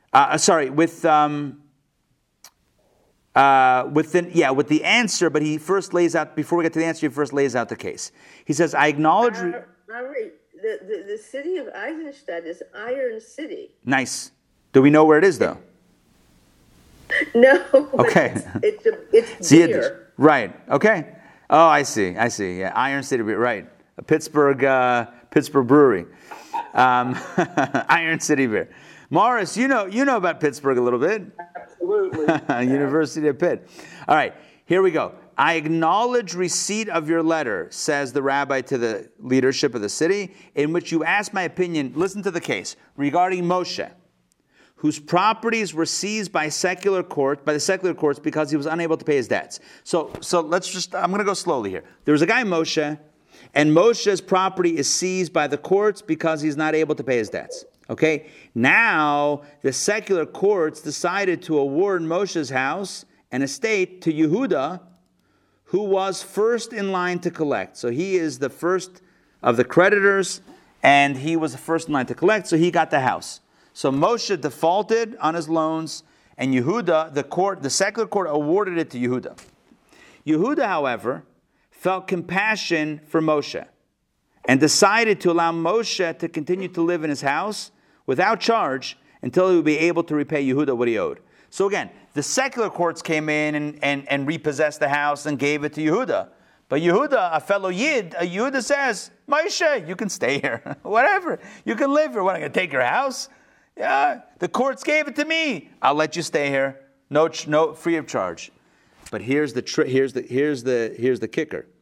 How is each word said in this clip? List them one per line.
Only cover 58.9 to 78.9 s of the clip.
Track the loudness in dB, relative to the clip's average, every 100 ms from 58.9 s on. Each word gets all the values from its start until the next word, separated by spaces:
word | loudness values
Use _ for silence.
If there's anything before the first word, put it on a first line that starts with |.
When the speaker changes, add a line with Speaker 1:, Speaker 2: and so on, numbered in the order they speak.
| 2 2 2 0 -2 -8 -4
Speaker 1:
the | -4
secular | -2 -2 -2 0 -2 -2
courts | 0 2 2 0 -4
decided | -10 -4 -2 0 0 -2
to | 0 0
award | 2 2 2 0
Moshe's | -2 -2 -2 -4 -2
house | -2 -2 -4 -8 -12 -18 _ -8
and | -4
estate | -4 -4 -2 0 -2 -4
to | -4
Yehuda, | 0 2 2 0 -2 -2 -8 -16 _ _ _ _ _ _ _ -4
who | -4
was | 0 0 0 -4
first | -6 0 0 0 -4
in | -6 -2
line | -2 -2 -2
to | -4
collect. | -4 -2 -2 -4 -6
So | -4
he | -2 0 0
is | -2 -4
the | -6
first | -4 -2 -2 -4 -20 _ _ _ -2
of | 0 2
the |
creditors, | 4 6 6 6 4 2 -2 -8 -16 -20 _ 0
and | 4 6 4 0
he | -2 -2
was | -2
the | -6
first | -4 -4 -2
in |
line | -4 -4
to | 0
collect, | 2 0 0
so | 2
he | 2
got | 2 0
the | 2
house. | 0 -2 -8 -18 _ _ _
So | -4 -2
Moshe | 2 0 0 -2 -4
defaulted | -4 -2 0 0 0 -2 -2 -4
on | -4 -2
his | -2
loans, | -2 -2 -4 -8 -12 _ _ _ -6
and | -2
Yehuda, | 0 0 -2 2 0 0
the | -6
court, | -4 -2 -2 -2
the | -4
secular | -2 -2 -2 -4
court | -2 -2
awarded | -2 0 0 0 -4
it | -6